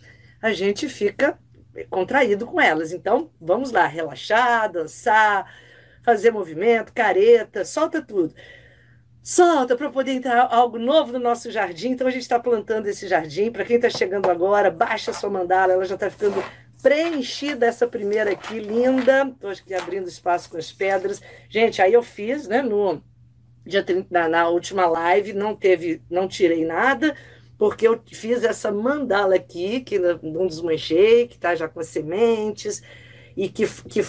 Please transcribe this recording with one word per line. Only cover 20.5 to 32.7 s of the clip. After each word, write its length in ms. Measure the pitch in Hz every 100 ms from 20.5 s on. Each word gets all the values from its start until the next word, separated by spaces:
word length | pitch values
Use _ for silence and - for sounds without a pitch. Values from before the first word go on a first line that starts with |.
| 170
as 160 | 156
pedras. 480 | - 196 190 196 202 - - -
Gente, 320 | 208 226 -
aí 120 | 190
eu 100 | 233
fiz, 460 | 233 - 208 294 208
né, 120 | 240
no 400 | 254 208 202 147 - _ _ _ _ _ -
dia 160 | 196
trinta, 280 | 185 180 185
na, 160 | 175 165
na 220 | 165 170
última 360 | 175 175 190 175
live, 460 | 165 170 202 202
não 240 | 196 214 208
teve, 480 | 196 170 170 160 -
não 180 | 175 190
tirei 380 | - 175 165 160
nada, 500 | 165 254 262 311 - - - - -
porque 300 | 208 - 220
eu 140 | 226 -
fiz 320 | - 226 240
essa 260 | 220 208 220
mandala 640 | 208 240 294 240 196 190 185
aqui, 440 | - 170 190 254
que 180 | 254 202
não, 220 | 175 165
não 260 | 156 160 185
desmanchei, 800 | 160 170 156 - 165 214 233 240
que 80 | -
tá 180 | 175 165
já 140 | 160
com 100 | 170
as 80 | 160
sementes, 960 | 165 151 190 233 226 214 208 214